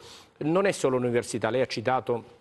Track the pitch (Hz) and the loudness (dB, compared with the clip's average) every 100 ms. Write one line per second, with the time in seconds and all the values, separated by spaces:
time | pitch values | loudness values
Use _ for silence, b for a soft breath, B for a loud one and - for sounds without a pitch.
0 | B B B - 147 175 196 - 139 127 | B B B -6 0 2 2 2 2 2
1 | 123 117 - 120 110 123 123 - 117 127 | 2 0 0 -2 0 0 0 -2 0 0
2 | 113 117 107 - | 0 -4 -6 -20